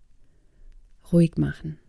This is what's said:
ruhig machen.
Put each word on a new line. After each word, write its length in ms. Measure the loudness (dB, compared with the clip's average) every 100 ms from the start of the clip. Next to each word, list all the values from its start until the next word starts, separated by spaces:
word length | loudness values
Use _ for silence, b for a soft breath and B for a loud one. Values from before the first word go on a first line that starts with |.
| _ -20 -20 _ _ _ -20 -20 -20 -20 0
ruhig 280 | 2 2 0
machen. 400 | -6 -6 -12 -16